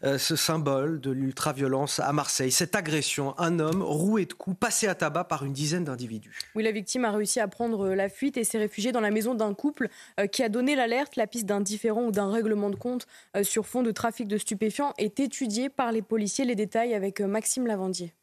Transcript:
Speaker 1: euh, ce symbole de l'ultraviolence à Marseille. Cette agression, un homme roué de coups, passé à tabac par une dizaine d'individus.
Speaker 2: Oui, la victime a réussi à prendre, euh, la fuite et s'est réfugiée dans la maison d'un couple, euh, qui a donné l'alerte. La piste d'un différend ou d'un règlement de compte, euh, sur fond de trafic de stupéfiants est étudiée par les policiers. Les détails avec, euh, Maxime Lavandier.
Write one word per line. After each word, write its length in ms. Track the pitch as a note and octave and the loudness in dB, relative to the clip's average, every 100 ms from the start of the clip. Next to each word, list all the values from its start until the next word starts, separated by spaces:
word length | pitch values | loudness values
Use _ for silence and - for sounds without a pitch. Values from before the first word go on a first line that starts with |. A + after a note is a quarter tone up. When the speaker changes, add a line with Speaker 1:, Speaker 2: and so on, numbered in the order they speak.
Speaker 1:
euh, 120 | C#3 C#3 | 0 0
ce 200 | - D#3+ | 0 0
symbole 640 | - D#3+ C#3+ C3+ D3 D#3+ | 2 2 2 0 0 -2
de 80 | C#3 | -2
l'ultraviolence 880 | C3 C3+ C3+ D3+ C#3 C3+ C3+ C#3+ - | -2 -2 -2 -2 0 0 2 0 0
à 100 | C3+ | 0
Marseille. 360 | D3 C#3 - C3 | 0 0 0 2
Cette 240 | - F3 | 2 2
agression, 640 | G#3 D#3+ D3+ C#3 - C#3 C#3+ | 0 0 0 0 -2 -2 0
un 200 | E3+ E3+ | 0 2
homme 240 | D#3 F#2+ | 2 0
roué 420 | - D3+ F#3 G#3+ | 0 0 2 2
de 80 | F3+ | 0
coups, 240 | - - F#3 | -6 -6 -2
passé 280 | A#3+ - G#3 | 0 2 0
à 80 | |
tabac 300 | F3 D#3 D3+ | 2 0 0
par 200 | F3+ D#3 | -2 -2
une 80 | C#3 | -2
dizaine 320 | C#3 D3+ F3+ | -2 -2 0
d'individus. 540 | D#3+ B2+ B2 A2 - - - | -2 -4 -6 -8 -10 -14 -8
Speaker 2:
Oui, 80 | G#3+ | -2
la 100 | A3 | 0
victime 320 | G#3+ F#3+ B3+ | 0 -2 0
a 60 | A#3+ | 2
réussi 300 | G#3 G#3 B3 | 2 0 0
à 60 | G#3 | 0
prendre, 420 | - A#3 A3 F#3+ | -2 -2 0 0
euh, 60 | |
la 140 | F#3+ G3 | 2 0
fuite 300 | G3+ C#4 C4 | 0 -2 0
et 60 | |
s'est 120 | A3 A3+ | 0 0
réfugiée 340 | G#3+ - G#3+ | -2 0 0
dans 120 | A#3+ | 2
la 80 | G#3 | 2
maison 240 | G#3+ A3 | 2 2
d'un 180 | A#3+ G#3+ | 0 0
couple, 360 | G3+ D4 D4 - - - - | 0 -2 0 -6 -6 -10 -2
euh, 80 | G3+ | 0
qui 160 | - | 2
a 60 | A#3 | 0
donné 280 | A3 B3+ C#4+ | 2 2 4
l'alerte. 400 | A#3 A#3+ C#4+ - | 2 2 0 0
La 100 | G#3+ | -2
piste 180 | A#3+ | -2
d'un 160 | G3 G3+ | 0 0
différend 440 | G3+ G#3 A3+ G#3+ | 0 0 0 2
ou 60 | A#3+ | 2
d'un 220 | G3+ G3 | 2 2
règlement 380 | A3+ A3 G#3 G3+ | 2 2 2 0
de 60 | G3 | -2
compte, 300 | B3 B3 - - - G3 | -4 -4 -6 -20 -6 -2
euh, 80 | |
sur 220 | G3+ - G#3 | 0 0 -2
fond 160 | B3 | 0
de 80 | A#3+ | 0
trafic 380 | G#3 A#3 - G#3+ | 0 -2 -2 -2
de 100 | G#3 | -2
stupéfiants 560 | - G#3 A3 G#3 C#4+ - | -2 -2 -2 0 -2 0
est 240 | G#3+ - | -2 0
étudiée 480 | C4+ - B3+ G#3 C4+ | -2 0 -2 0 -2
par 240 | - B3 | 0 0
les 80 | A3+ | 0
policiers. 460 | G3+ A3 G#3 - C4 | 0 0 0 0 0
Les 80 | |
détails 400 | A3 G#3+ A3+ A#3+ | 2 0 0 0
avec, 260 | G#3+ G3 G3 | 0 -2 0
euh, 60 | G3 | 0
Maxime 400 | G#3+ - - A#3+ | 0 0 0 0
Lavandier. 480 | G#3 F#3+ F3+ F3 _ | 0 -2 -4 -8 _